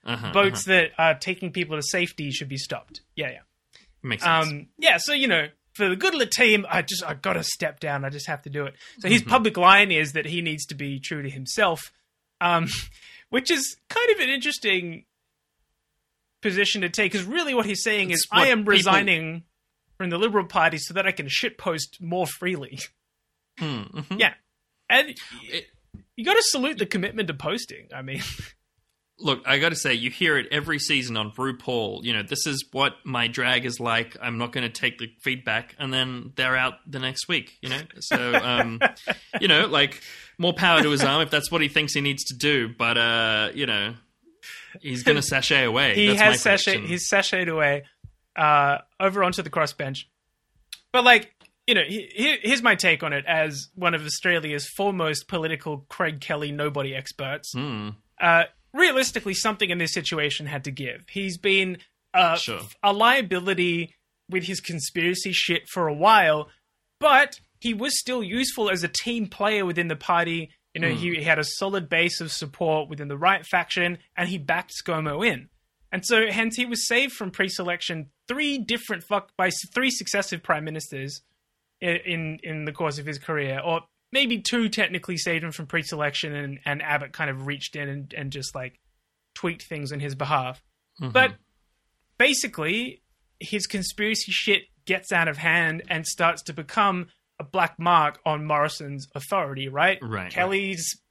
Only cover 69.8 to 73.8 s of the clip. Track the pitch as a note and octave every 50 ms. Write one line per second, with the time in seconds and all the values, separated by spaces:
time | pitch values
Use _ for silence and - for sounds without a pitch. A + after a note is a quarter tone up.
69.8 | E3+ E3 D#3 D3+ - - F3+ E3+ E3+ E3+ E3 E3+ D#3+ D3+ _ _ _ _ - D#3+
70.8 | E3 E3 D#3+ D3+ E3 F3 E3+ D#3 D3 E3 D#3+ D3+ D3+ C#3+ - - G3 G3 G3 G3
71.8 | E3+ C#3 E3 E3 E3+ F3 - - E3 D#3 - - - C#3 - - F3 D#3+ D#3 D#3
72.8 | D3+ D3 D#3 C#3+ D3 C#3+ C#3+ C#3 E3 F#3 G3 F#3 D#3+ - - F3+ E3 - - F#3